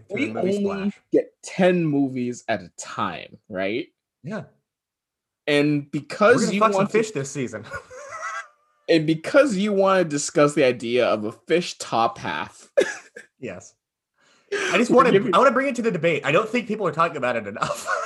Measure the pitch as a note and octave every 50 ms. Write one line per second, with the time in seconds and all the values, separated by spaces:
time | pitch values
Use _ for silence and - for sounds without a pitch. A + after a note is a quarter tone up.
0 | - - F#3+ A3 C#4 A3 A3 - F3+ F#3 G3+ G#3 G3+ G3 G3+ G3 F#3+ G3+ - _
1 | _ _ - C#3 - - _ _ - - - - F#3+ F#3 F3+ F3+ E3 D#3 C#3+ C#3+
2 | C#3 C3 C3 B2+ B2 A#2+ A#2+ - - - A2+ F#2+ F#2 E2 _ - - - - -
3 | G#2+ F#2+ E2 D2 G1+ - - - _ - G#2 F2+ F#2+ G2 G#2+ C3 - - _ _
4 | _ _ _ _ - D3+ A3 G3 C#3 - _ _ _ _ _ _ _ _ _ _
5 | _ _ _ _ _ _ _ _ _ - D3 C#3+ C#3+ D3+ D3+ C#3+ C#3+ - - D3
6 | C3+ - - - G#3 G#3+ A#3+ - A3 - F#3+ G3+ G#3+ A3 G3+ F#3+ G3 G3 - A3
7 | A3+ - - C#3+ C3+ - - D3 B2+ A2 A2 G#2+ - - - - - - B4+ B4+
8 | D5 C5+ - E5 E5 - - - - - _ _ _ _ _ _ _ - E3 E3
9 | D#3 D3+ D#3+ D#3+ - - - C#4+ C#4 C#4+ G3+ F3+ G3+ G#3+ G3+ F#3+ G3 F#3+ F#3+ F#3
10 | F3 D#3 C#3+ C#3+ - - - E3 D3 D3 D3 E3 C#3 B2+ A#2+ A2 - A#2 A#2+ B2
11 | A#2 F#2 G2+ A2 G#2 G#2+ A2+ - _ - E3+ F3 F3+ - - - - - - A#2
12 | A2+ A#2+ - - B2 G#2 D#2 D2+ F#2+ A2+ - - - - _ - - - - -
13 | - - - - - _ _ _ C#3 G#2+ F2+ F#2 - - _ _ _ _ _ _
14 | _ _ _ _ _ _ _ _ _ - G4+ G4+ - - - G3 B3 - - B3+
15 | C4 A#3+ - G3 - A3 E3 F#3+ A#3+ C#4 A3+ B3+ C4+ C#4+ A#3+ B3+ A3 A3+ F3 D#3+
16 | C#3+ E3+ D#3+ - - C#3 D3 F#3 A3 G#3+ - B3 - - G#3 A3 G3+ E3 C#3+ D#3
17 | E3 E3+ D#3 D3 B2 B2 B2 A2+ G#2+ G2+ G#2+ - - - - - - - - -
18 | -